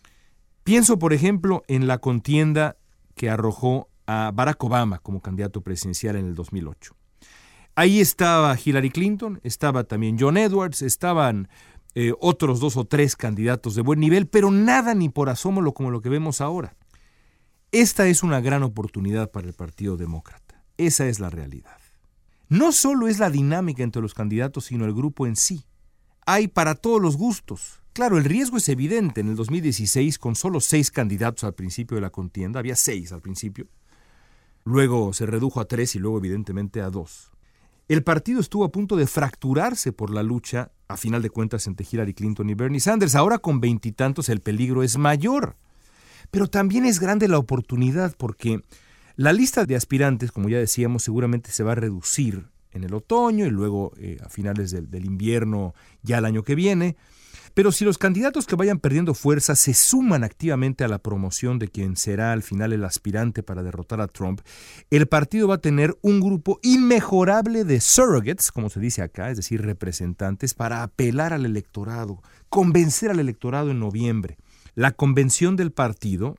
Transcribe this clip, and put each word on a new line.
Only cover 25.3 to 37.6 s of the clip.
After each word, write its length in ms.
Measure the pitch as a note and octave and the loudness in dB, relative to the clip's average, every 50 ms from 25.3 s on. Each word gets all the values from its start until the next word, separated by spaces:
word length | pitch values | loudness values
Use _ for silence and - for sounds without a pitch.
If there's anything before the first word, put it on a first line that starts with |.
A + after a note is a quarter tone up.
| A2+ | -2
sí. 280 | - - - F#3+ D#3 - _ _ _ _ _ _ _ _ _ _ _ _ | -2 -2 -2 -4 -6 -12 _ _ _ _ _ _ _ _ _ _ _ _
Hay 220 | - F#3 G3+ G#3+ G3+ | 0 2 2 2 2
para 260 | - - E3 D#3 D#3 | 2 2 2 2 0
todos 260 | - - A3+ A#3 A3 | 0 0 2 2 4
los 160 | G3 E3 C#3+ | 4 2 2
gustos. 640 | C#3+ G3 B3 G#3 - - - G#2 F#2 - - - - - - - | 2 0 -2 -2 -4 -6 -10 -12 -12 -12 -16 -20 -20 -20 -14 -6
Claro, 260 | - B3 B3 F#3+ E3 | -2 0 2 4 4
el 60 | C#3+ | 4
riesgo 320 | C#3 D#3+ A#3 C#4 B3 A#3+ | 2 2 0 0 0 0
es 120 | A#3 - - | -2 0 0
evidente. 520 | C#3 B2 C3 D3+ G#3+ A#3 G#3 E3 A#2+ A2+ | 0 0 0 0 0 0 0 0 -2 -2
En 80 | G#2 G#2+ | -2 -2
el 80 | A2 | -2
dos 160 | A2 A2+ G#2+ D3 | -2 -4 -4 -4
mil 100 | F3+ E3 | -2 -2
dieciséis, 560 | D3+ A#2+ - A2 F#2+ - - - D#3 C#3+ - | -2 -2 -2 -2 0 0 2 2 0 0 -2
con 160 | - B2 A2+ | -4 -4 -4
solo 260 | - - F#3+ F#3+ D#3 | -2 -2 -2 -2 0
seis 300 | - - - D#3 C#3+ - | 0 2 2 2 2 2
candidatos 540 | - - B2 G#2 G2+ F#2+ A2+ A#2 A#2 - - | 0 -2 -2 -2 -2 -2 -2 -4 -4 -4 -6
al 100 | G#2 F2+ | -8 -8
principio 400 | - F#2 F#2 F2 - A#2 - B2 | -8 -8 -8 -8 -8 -8 -6 -4
de 60 | A2 | -4
la 100 | G2 F#2 | -4 -6
contienda, 480 | - - F#2 F2 - G2+ F#2+ F#2 A2+ C3 | -6 -8 -10 -10 -8 -8 -8 -6 -6 -6
había 160 | A2+ B2 B2 | -6 -4 -2
seis 380 | - - - A#2+ G2 F2 E2+ F2 | -2 -2 -2 -4 -6 -8 -12 -14
al 80 | E2+ | -16
principio, 480 | - F#2+ F#2+ F#2+ - G#2 F#2+ - - - _ _ _ _ _ _ _ _ _ _ _ _ _ _ _ _ _ _ _ | -14 -14 -12 -10 -10 -10 -10 -12 -14 -18 _ _ _ _ _ _ _ _ _ _ _ _ _ _ _ _ _ _ _
luego 480 | A2 A#2+ C3+ C#3 C3 A#2+ A#2+ A2 G2 G2 | 0 2 2 4 4 2 2 0 0 -2
se 140 | - A2+ | -4 -4
redujo 340 | G#2 A2 A2+ B2 C3+ - B2+ | -4 -2 -2 -2 -2 -2 -4
a 60 | A2 | -4
tres 280 | - - A#2 A#2+ A#2+ - | -4 -2 -2 -2 -2 -4
y 60 | G2+ | -4
luego, 180 | F#2 G#2+ A2 G#2+ | -4 -2 -2 -2
evidentemente, 640 | F#2+ F#2 F#2 G#2 G#2 G#2 F#2+ G2 G2+ G2 - A2 | -2 -4 -4 -6 -6 -6 -6 -6 -6 -6 -6 -6
a 100 | G2 F#2+ | -6 -6
dos. 400 | F#2 G2 E2 - - - - _ _ _ _ _ _ _ | -6 -8 -10 -12 -14 -20 -20 _ _ _ _ _ _ _